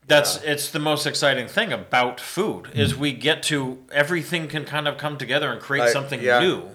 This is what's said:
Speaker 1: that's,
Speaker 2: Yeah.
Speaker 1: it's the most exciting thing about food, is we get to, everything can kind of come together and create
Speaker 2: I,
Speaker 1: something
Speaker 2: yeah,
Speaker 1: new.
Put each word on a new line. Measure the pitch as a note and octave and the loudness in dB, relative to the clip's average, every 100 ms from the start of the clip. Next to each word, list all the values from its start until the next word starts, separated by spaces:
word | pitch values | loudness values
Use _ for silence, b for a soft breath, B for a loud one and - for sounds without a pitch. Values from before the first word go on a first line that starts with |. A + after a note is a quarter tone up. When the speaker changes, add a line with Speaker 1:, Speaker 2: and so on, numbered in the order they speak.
| C3+ | 4
Speaker 1:
that's, | D3 C#3+ - | 4 6 0
Speaker 2:
Yeah. | D3+ | -2
Speaker 1:
it's | C#3+ - | -2 -2
the | D3+ | -2
most | D#3 D3 D3+ | 0 0 0
exciting | - C#3+ B2+ A2+ | 2 2 2 -2
thing | G3+ A3 | -2 -2
about | A2 F2+ B2 B2 - | -4 0 2 2 -2
food, | - E3+ G#3 F#2 - - | -6 -2 -2 -4 -6 0
is | - C3+ | 0 0
we | D3 | -4
get | A#2+ C#3+ D3 | 0 0 0
to, | - D3 C3 C3 - | 0 -2 -2 -8 -2
everything | C#3+ D3 F3 C#3+ E3+ D3+ | 0 2 0 -2 -4 -4
can | D3+ | -6
kind | C3+ D3+ D3 | -4 -4 -4
of | - | -4
come | D3 C#3 | -6 -6
together | A#2 C#3+ C#3+ | -2 0 0
and | A2+ | -4
create | - C#3 A#2+ | -2 2 4
Speaker 2:
I, | |
Speaker 1:
something | C#3+ C3+ B2+ | 2 -2 -2
Speaker 2:
yeah, | B2 A#2+ | 4 4
Speaker 1:
new. | F#3 G#2+ F2+ | 4 0 -6